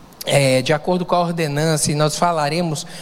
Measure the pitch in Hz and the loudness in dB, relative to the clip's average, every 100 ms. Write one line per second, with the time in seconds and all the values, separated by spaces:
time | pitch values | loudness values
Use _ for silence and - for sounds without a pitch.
0 | - - - 143 135 131 127 151 - 180 | -20 -14 0 2 4 2 2 0 0 -2
1 | 175 180 175 170 156 143 160 151 - 147 | 0 0 0 -2 -2 0 0 0 0 0
2 | 151 - 175 165 147 156 175 147 - - | 0 0 0 2 0 0 -2 -4 -8 -14